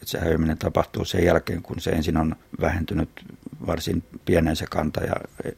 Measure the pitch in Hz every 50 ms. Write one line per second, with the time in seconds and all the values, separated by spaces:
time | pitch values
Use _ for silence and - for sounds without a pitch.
0 | - - - - - 82 80 80 80 80 78 - - 80 - - - - - 104
1 | 85 - - 92 87 87 85 82 - - 90 85 - - - - - 82 - 80
2 | 76 80 80 82 80 80 80 - - - - - - 76 82 85 82 - - 82
3 | 80 - - - - - - - - - - 156 - - 82 - - 82 87 87
4 | - - - - - - 90 85 80 80 78 - - - - 82 80 78 - -
5 | - - - - - - - - - - -